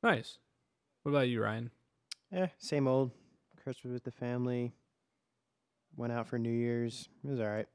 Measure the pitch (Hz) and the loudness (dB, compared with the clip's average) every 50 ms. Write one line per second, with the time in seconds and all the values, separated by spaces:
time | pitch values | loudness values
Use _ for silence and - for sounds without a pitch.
0 | - 233 185 117 117 - - - _ _ _ _ _ _ _ _ _ _ _ _ | 6 4 4 4 2 -6 -14 -18 _ _ _ _ _ _ _ _ _ _ _ _
1 | _ 147 143 143 131 127 120 113 110 107 107 113 117 120 _ _ _ _ _ _ | _ 2 4 4 4 4 4 2 2 0 0 -2 -4 -8 _ _ _ _ _ _
2 | _ _ - _ _ _ 190 185 185 180 - _ - - 156 147 139 131 131 131 | _ _ -18 _ _ _ -2 -2 -2 -2 -4 _ -6 -2 0 2 4 4 4 4
3 | 135 123 - - - - _ _ _ _ _ - - 135 127 - - 127 123 123 | 2 2 -2 -10 -20 -20 _ _ _ _ _ -14 -10 -10 -10 -8 -8 -8 -8 -6
4 | _ 123 - - 127 120 123 123 123 123 123 123 120 120 - _ _ _ _ _ | _ -10 -10 -6 -4 -2 -2 0 0 0 0 0 -2 -4 -6 _ _ _ _ _
5 | _ _ _ _ _ _ _ _ _ _ _ _ _ _ _ _ _ _ - - | _ _ _ _ _ _ _ _ _ _ _ _ _ _ _ _ _ _ -12 -8
6 | 120 120 120 120 113 - - 120 117 117 117 117 120 120 120 120 120 117 110 - | -6 -4 -2 -4 -4 -4 -4 -2 -2 0 0 0 2 2 0 0 0 -2 -4 -8
7 | - - - _ - 139 139 123 110 104 104 107 110 - _ | -14 -16 -18 _ -8 -6 -2 -2 -2 -2 -2 -2 -4 -6 _